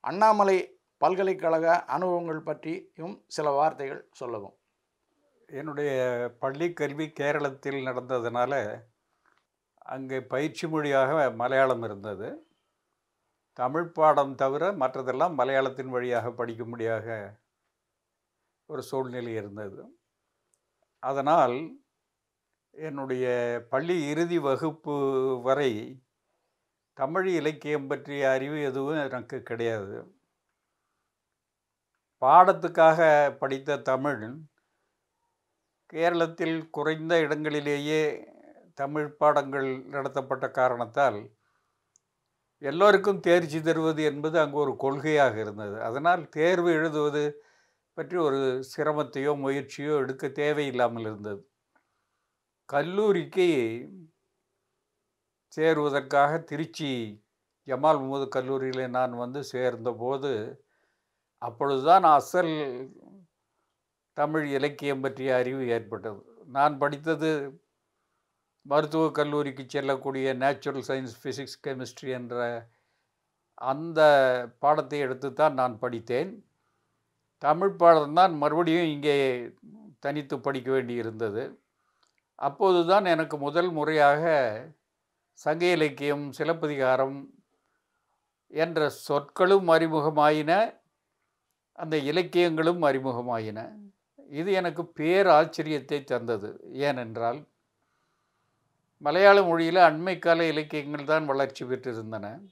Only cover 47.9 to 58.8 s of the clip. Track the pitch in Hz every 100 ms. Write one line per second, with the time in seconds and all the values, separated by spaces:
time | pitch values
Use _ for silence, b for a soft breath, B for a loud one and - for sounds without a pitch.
47.9 | - 143 175 156 135 135 127 131 - 147
48.9 | 151 139 139 139 147 135 139 131 - 147
49.9 | 151 131 131 147 139 147 147 143 123 120
50.9 | 117 110 104 104 101 - _ _ _ _
51.9 | _ _ _ _ _ _ _ _ 139 151
52.9 | 190 214 190 147 185 180 151 113 117 139
53.9 | 190 160 _ _ _ _ _ _ _ _
54.9 | _ _ _ _ _ _ - 160 156 147
55.9 | 139 131 143 143 160 165 143 160 - 151
56.9 | 127 110 104 _ _ _ _ - 131 151
57.9 | 151 131 139 135 135 127 135 131 127